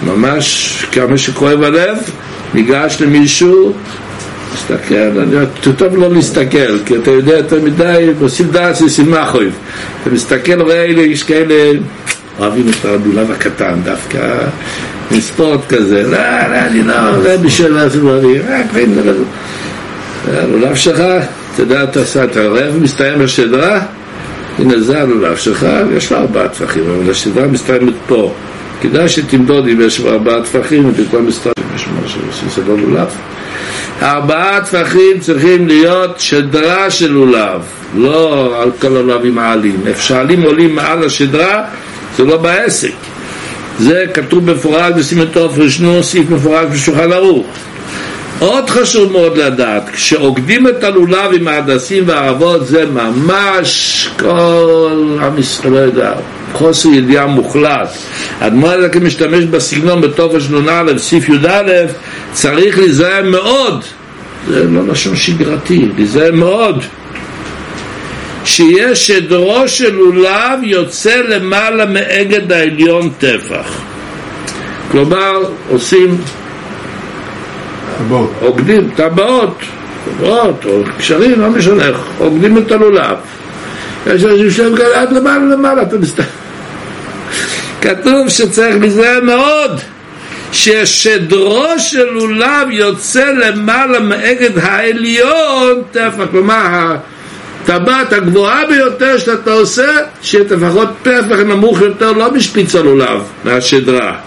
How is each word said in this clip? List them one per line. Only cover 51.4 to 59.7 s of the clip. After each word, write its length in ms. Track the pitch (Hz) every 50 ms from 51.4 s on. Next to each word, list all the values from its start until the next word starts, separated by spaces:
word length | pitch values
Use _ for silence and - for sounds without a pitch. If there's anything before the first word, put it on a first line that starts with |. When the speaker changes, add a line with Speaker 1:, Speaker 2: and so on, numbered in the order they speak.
| 170 160
Speaker 1:
ההדסים 560 | 151 151 143 139 135 127 131 - 190 190 185 175
והערבות, 600 | 160 147 139 135 131 131 165 175 175 165 135 123
זה 180 | 143 165 160
ממש 1200 | 147 139 123 117 113 117 127 147 170 190 196 202 196 190 185 175 - - - - - - - - 175 - -
כל 960 | - - 175 170 170 170 170 170 170 165 165 160 160 160 160 156 156 151 147 147
עם 180 | 143 139 143 147
ישראל, 340 | 127 - - - - 135 131
לא 40 | 135
יודע, 360 | 135 131 120 123 117 107 101 - - - - - - - -
חוסר 360 | - 147 165 160 - - 160
ידיעה 360 | 147 135 127 123 139 147 143
מוחלט. 640 | 143 143 131 - - - 147 147 151 143 127 101 - - - - - - - - - - -
האדמו"ר 320 | 107 107 107 127 147 165
הזקן 320 | 180 185 180 175 170 175 180
משתמש 420 | 170 139 - 165 156 160 180 175
בסגנון 560 | 165 160 160 156 -